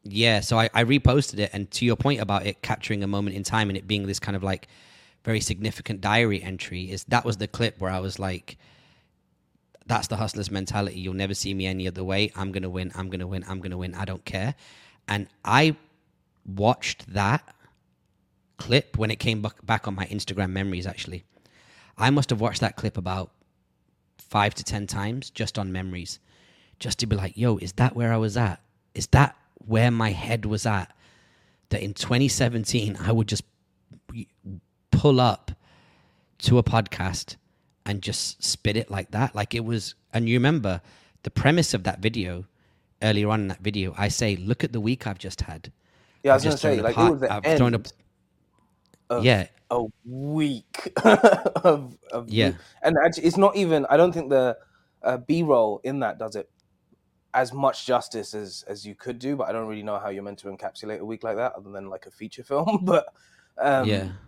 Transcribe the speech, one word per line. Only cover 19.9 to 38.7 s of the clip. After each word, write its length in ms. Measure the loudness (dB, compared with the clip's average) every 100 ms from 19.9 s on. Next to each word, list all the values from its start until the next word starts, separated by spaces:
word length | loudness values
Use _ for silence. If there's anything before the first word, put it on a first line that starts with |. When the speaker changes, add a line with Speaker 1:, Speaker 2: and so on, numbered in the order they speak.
Speaker 1:
my 120 | -6 -6
Instagram 440 | -6 -6 -4 -2
memories, 360 | -2 -4 -6 -8
actually. 360 | -10 -12 -14 _ _ _ _ _ _ _ 2
I 140 | 4
must 200 | 4 2
have 100 | 0
watched 200 | 0 0
that 140 | -4
clip 220 | -2 -6 -6
about 340 | -6 -6 -6 _ _ _ _ _ _ _ _ _
five 360 | -4 2 2
to 100 | 0
ten 240 | -8 -6 -6
times 420 | -4 -4 -6 -8
just 260 | -6 -6 -4
on 140 | -4
memories, 480 | -6 -6 -8 -10 -14 _ _ _ _ _ _
just 180 | -8 -4
to 80 | -2
be 80 |
like, 220 | -2 -2 0
"Yo, 220 | 0 0
is 160 | -4
that 200 | 0 0
where 180 | 2 0
I 40 | 2
was 200 | 0 0
at? 240 | -2 -2 _ _ _
Is 120 | -10 4
that 280 | 6 6 2 _ _
where 340 | -2 2 4
my 180 | 4 0
head 360 | -2 -4 -4 -2
was 200 | -2 0
at?" 260 | -2 -4 _ _ _ _ _ _ _ _
That 120 | -4
in 140 | -4
twenty 320 | -8 0 2 2
seventeen, 720 | 2 0 0 0 0 0 -2
I 160 | 2
would 160 | 2 2
just 160 | -2 -6 _ _ _ _ -20 -16 -14 -14 _ -16 -16 _ _ _
pull 300 | 4 6 6
up 300 | 4 2 -8 -14 _ _ _ _ _ _ _ _
to 200 | 4 4
a 40 |
podcast 760 | 4 2 0 -4 -4 -4 -10 -18 _ _ _ _
and 180 | -6 -6
just 420 | -4 -6 -6 -6
spit 320 | -6 -2 -2